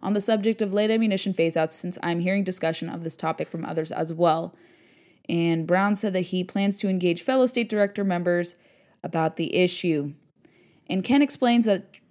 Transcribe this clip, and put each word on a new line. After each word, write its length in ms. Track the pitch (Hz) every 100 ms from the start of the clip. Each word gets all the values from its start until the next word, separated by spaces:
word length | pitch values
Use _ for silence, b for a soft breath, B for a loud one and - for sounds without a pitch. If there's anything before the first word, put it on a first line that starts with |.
on 100 | -
the 80 | 208
subject 400 | 196 220 202 226
of 140 | 208
lead 160 | 196 214
ammunition 420 | 226 226 190 -
phase-outs, 440 | 180 165 160 160 -
since 200 | 175 175
I'm 160 | 170 170
hearing 240 | 175 196
discussion 460 | 190 185 165 160 170
of 160 | 180
this 100 | 165
topic 340 | - 160 160 156
from 160 | 165
others 280 | 160 165 160
as 200 | 165 160
well." 400 | 165 170 160 175 - b b b b b b _
And 400 | 170 170 165 160
Brown 260 | 180 202
said 200 | 208 214
that 80 | 185
he 200 | 180 190
plans 340 | 180 202 202 202
to 100 | 202
engage 340 | 190 175 170
fellow 240 | - 262 254
state 220 | 247 233
director 340 | 214 202 202
members 540 | 202 175 175 175 175 - b b b b
about 320 | - 165 160 -
the 180 | 165
issue. 600 | - 180 - 180 156 143 143 _ _ b b b b _
And 140 | 185
Ken 180 | 185 277
explains 420 | 285 - 254 240 220
that 200 | 196 - - _